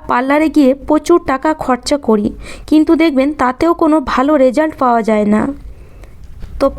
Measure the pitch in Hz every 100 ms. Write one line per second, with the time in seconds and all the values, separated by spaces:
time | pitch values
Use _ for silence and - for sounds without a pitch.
0 | - 247 262 294 311 302 269 269 - 302
1 | 302 349 - 269 311 311 - 247 - 285
2 | 285 220 214 - - - - 302 311 330
3 | 330 262 269 302 247 254 330 330 320 311
4 | 254 - 269 302 262 247 311 302 254 233
5 | 220 214 208 214 277 277 - - - -
6 | - - - - - - 277